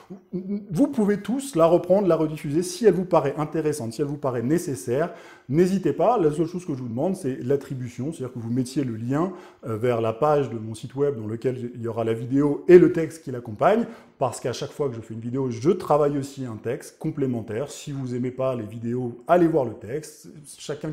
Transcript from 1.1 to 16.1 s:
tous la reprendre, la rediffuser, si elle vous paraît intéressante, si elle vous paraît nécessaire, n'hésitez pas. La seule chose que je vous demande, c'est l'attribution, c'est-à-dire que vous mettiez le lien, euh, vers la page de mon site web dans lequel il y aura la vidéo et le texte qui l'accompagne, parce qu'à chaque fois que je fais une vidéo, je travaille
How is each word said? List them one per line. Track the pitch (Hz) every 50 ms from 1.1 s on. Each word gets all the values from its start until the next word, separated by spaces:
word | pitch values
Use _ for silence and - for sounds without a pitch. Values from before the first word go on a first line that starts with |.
| 208 202
tous | - 202 247 277 269 - -
la | 165 165
reprendre, | 160 180 175 175 - 185 208 202
la | 175 165
rediffuser, | 156 156 151 156 151 - 147 139 170 180
si | 180 - - 240
elle | 202 175
vous | 180 180
paraît | 180 170 160 147 135 139
intéressante, | 156 151 151 - 160 151 151 143 - - 113 -
si | -
elle | 147
vous | 139 147
paraît | 139 - 131 123 120
nécessaire, | 113 127 160 175 175 160 131 - - 120 120 143 165 170 - - - - - - _
n'hésitez | - 131 165 185 185 196 185 190 220 -
pas. | - 165 214 247
La | 214 165 151 147
seule | 170 160
chose | 151 - 180 -
que | - 143
je | 127
vous | 127 117
demande, | 110 123 151 190 185
c'est | 190 - 131 131
l'attribution, | - 123 123 143 139 - - 147 123 127 117 - - 123 156
c'est-à-dire | 165 - 127 120 -
que | 123
vous | 110 113
mettiez | 120 131 123 123 - 151 135
le | 123 113
lien, | 110 117 123 139 151 175 196 - - - - - _ -
euh, | 117 110
vers | 107 123 123 120 113
la | 113 113
page | 113 - 151 151 151 147 135 120
de | 117
mon | 113 107 110 113
site | - - 113 131
web | 135 143 143 131
dans | 113 110
lequel | 104 113 117 - 131 120 117 120 120 -
il | 120
y | 113
aura | 117 107 117 113
la | 113 113
vidéo | 113 127 120 135 139 147 143 147 - -
et | - 175
le | 180 160 156
texte | - 165 160 - - - -
qui | 135
l'accompagne, | 123 120 - 117 104 - 139 175 214 233 233 - - - - - _
parce | _ 135 120 - -
qu'à | - 127
chaque | 113 - 151 127
fois | - - 147 135
que | 117
je | 113
fais | 104 - 110
une | 113
vidéo, | 113 120 120 139 135 127
je | 117 113 120 165
travaille | 202 185 - - 151 147 147 143